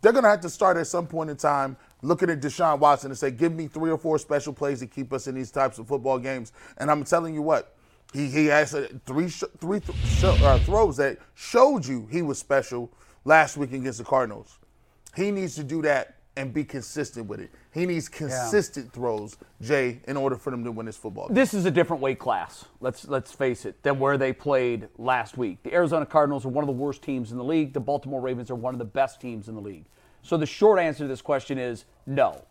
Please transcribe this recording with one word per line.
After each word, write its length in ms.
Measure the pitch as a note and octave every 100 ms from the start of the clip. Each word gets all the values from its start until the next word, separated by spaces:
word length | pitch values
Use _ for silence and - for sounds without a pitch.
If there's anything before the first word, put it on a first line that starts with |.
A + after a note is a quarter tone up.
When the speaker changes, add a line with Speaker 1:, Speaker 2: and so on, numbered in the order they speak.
Speaker 1:
They're 120 | G#3
gonna 160 | A#3+ A3+
have 120 | G#3
to 80 | E3+
start 260 | - G3 E3+
at 100 | D#3+
some 200 | F3+ E3+
point 200 | D#3+ D#3
in 80 | C#3+
time 400 | D3+ C#3+ C#3 C3 _ _
looking 280 | C3+ E3+ F3+
at 100 | D#3+
Deshaun 380 | C#3 - E3+ D3
Watson 320 | D3 C#3+ C#3
and 80 | C3
say, 140 | C#3
"Give 200 | B2 E3
me 140 | D#3+ D#3
three 240 | D#3 D#3+
or 80 | D#3+
four 200 | D#3 D#3
special 340 | D3 D3 C#3+
plays 260 | C3+ C#3+ C3+
to 80 | A#2+
keep 260 | - C3
us 140 | C3 C#3
in 80 |
these 160 | C3 A#2+
types 280 | C#3+ C3+ -
of 100 | A2+
football 300 | C#3 B2+ C3
games." 320 | B2+ C3+ A2+ - - -
And 100 | C#3+
I'm 120 | D3+
telling 300 | C#3 E3+ E3
you 80 | D#3
what, 320 | D3+ D3 - _ _ _ _
he, 140 | C#3 C#3+
he 180 | C#3 D3+
has, 280 | D3 D3
uh, 120 | D3+ B2+ - -
three 220 | C3 F3
sh-, 140 | D#3+ - -
three 220 | E3 G3+
th-, 180 | - - -
sh-, 180 | -
uh, 340 | F#3+ - - -
throws 360 | - G#3 G#3+ C3
that 200 | C#3 - -
showed 500 | _ - A#3+ C4+ C4
you 220 | B2+ C3 G#2+
he 120 | D#3
was 160 | D#3+ C3+
special 520 | - C#3 - A#2+ A#2+ _ _ _
last 320 | C3 D#3+ C#3+ -
week 160 | C#3
against 260 | C3 B2+ A#2
the 60 |
Cardinals. 540 | A#2 C3 A#2+ G#2 G#2+ _ _ _ _ _ - -
He 140 | G3
needs 240 | G3+ F#3 C#3+
to 80 |
do 180 | C#3+ D#3+
that 320 | D3+ C#3 - - _ -
and 180 | C3+
be 80 | B2
consistent 640 | C#3+ C#3 A2+ D3+ C#3+ - A2
with 140 | G2+
it. 100 | G2 _ _
He 120 | D#3
needs 240 | F3+ E3+ -
Speaker 2:
Yeah. 60 | -
Speaker 1:
consistent 720 | D3+ B2+ A#2 - - - B2
throws, 440 | B2 A#2+ A2 G#2 - - _
Jay, 400 | A2 C#3 B2+ A#2+ -
in 100 | C#3
order 200 | C3+ B2+
for 140 | -
them 100 | B2
to 80 | A#2
win 160 | A2 A2+
this 100 | G#2+
football 300 | A2 G2 F#2
game. 80 |
Speaker 2:
This 180 | A3+ C4
is 120 | G#3
a 60 | F3+
different 300 | D3+ E3 E3
weight 200 | C3+ C3
class, 440 | - G2+ E2+ - - _
let's, 280 | B2+ A#2+ -
let's 240 | C#3 -
face 320 | - C3+ A#2+
it, 180 | G#2 -
than 160 | C#3+ C#3
where 180 | C#3 C#3+
they 160 | C3+
played 560 | B2+ - C3+ B2 A#2+ G#2+ -
last 380 | A#2+ B2+ A2 B2+
week. 220 | A#2 F2+
The 100 | -
Arizona 320 | F3 E3+ D#3+ D3
Cardinals 400 | D#3 D3 C#3+ B2+
are 20 |
one 120 | B2+
of 60 | D3
the 40 | B2+
worst 220 | C#3+ C3+
teams 300 | - C3+ A2+
in 60 | B2
the 60 |
league. 280 | B2 D#3+ D3
The 80 | C3+
Baltimore 400 | A2+ C#3+ C3+ C3+
Ravens 320 | B2+ B2 A#2
are 20 |
one 180 | B2 A#2+
of 60 | B2+
the 60 |
best 360 | A#2 C3+ C3+ -
teams 280 | B2+ A2+ G#2
in 80 | A2
the 40 |
league. 240 | G2+ F2 D#2+ _ _ _
So 140 | - E3+
the 100 | D3+
short 320 | - G#3 G3+
answer 200 | E3 C#3+
to 40 | D3
this 140 | B2+
question 360 | - C#3 - C3+
is 280 | B2 A2+ - _ -
no. 360 | C3+ A#2 C#2+ -